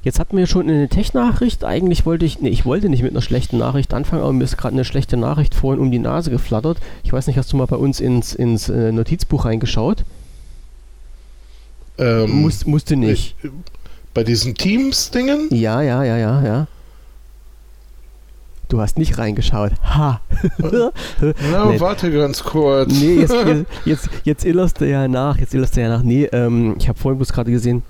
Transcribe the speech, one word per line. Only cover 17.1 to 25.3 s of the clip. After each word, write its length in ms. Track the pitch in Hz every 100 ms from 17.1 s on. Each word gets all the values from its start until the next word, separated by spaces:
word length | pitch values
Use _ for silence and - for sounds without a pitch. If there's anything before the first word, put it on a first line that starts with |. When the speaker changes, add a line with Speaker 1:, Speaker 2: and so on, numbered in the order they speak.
| - - - - - - - - - - - - - - - -
Speaker 1:
Du 100 | 113
hast 180 | 104 -
nicht 200 | 160 -
reingeschaut. 560 | 113 107 113 110 104 -
Ha. 380 | - 147 147 123 - - 175 -
<laughs> 40 | 156 233 233 - - - 147 151 143
Speaker 2:
Na, 140 | 180 208
Speaker 1:
Nee. 140 | -
Speaker 2:
warte 280 | 180 202 175
ganz 320 | 147 147 -
kurz. 460 | - 156 147 139 131 139
Speaker 1:
Nee, 180 | 147 175
jetzt, 140 | 160
Speaker 2:
<laughs> 120 | 240 185
Speaker 1:
jetzt, 200 | 151 170 - -
jetzt, 240 | 156 - -
jetzt 220 | - 151 -
illerst 340 | 175 180 -
du 100 | 143
ja 180 | 139 135
nach, 280 | 127 139